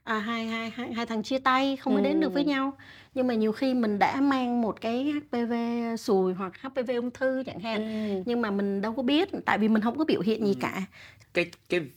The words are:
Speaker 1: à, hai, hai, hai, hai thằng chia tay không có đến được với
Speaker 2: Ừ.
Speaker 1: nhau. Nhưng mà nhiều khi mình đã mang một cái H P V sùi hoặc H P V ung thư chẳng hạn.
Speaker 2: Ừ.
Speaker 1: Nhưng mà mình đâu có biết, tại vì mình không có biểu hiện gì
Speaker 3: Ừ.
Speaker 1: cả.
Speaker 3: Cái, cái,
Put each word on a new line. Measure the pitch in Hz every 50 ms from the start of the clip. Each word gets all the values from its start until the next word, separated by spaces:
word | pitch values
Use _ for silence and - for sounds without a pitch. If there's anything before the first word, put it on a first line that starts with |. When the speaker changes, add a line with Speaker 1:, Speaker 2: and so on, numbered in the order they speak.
| _
Speaker 1:
à, | 233 220 214
hai, | 208 226 233 226 226
hai, | 226 226 226 226 226 220
hai, | 247 233 - 240
hai | 226 233
thằng | 233 226 214 214
chia | - 262 262
tay | 262 262 254 262 277 277 269
không | 262 - 262 208
có | 202
đến | 254 277 302 320
được | 311 262 -
với | 285 285
Speaker 2:
Ừ. | 294
Speaker 1:
nhau. | 277 269 269 277 269 - - - - - - _ -
Nhưng | 262 254
mà | 254 233
nhiều | 220 220 220
khi | 214 - 269 262 254
mình | 254 226 214 208 196
đã | - - - 269
mang | 277 277 269 262 254 240 240 240
một | 226 202 - -
cái | - 226 233 254 277 302
H | 294 294 294 -
P | - 240 233 226
V | 240 233 233 233 233 240 233 233 226
sùi | 220 - - 196 190 185 185 185
hoặc | 185 196 180 - -
H | - 269
P | 262 269 240
V | 262 247
ung | 240 240 247
thư | 240 - 262 262 262 262 262
chẳng | - - 170
hạn. | 202 226 220 208 214 220 220 214 214 208 196
Speaker 2:
Ừ. | 185 185
Speaker 1:
Nhưng | 240 240 240
mà | 226 208
mình | 196 202 202 202 196 202
đâu | 196 226 226
có | 269 247
biết, | 254 285 311 392 392 - 240 -
tại | - -
vì | 208 214
mình | 214 220 214
không | 202 240 233
có | 285 320
biểu | 302 - -
hiện | 175 220 220 220 220
gì | 202 190
Speaker 3:
Ừ. | -
Speaker 1:
cả. | - - - 190 190 - - - - - - - - _ -
Speaker 3:
Cái, | 175 175 175 - _ _ -
cái, | 175 180 151 123 -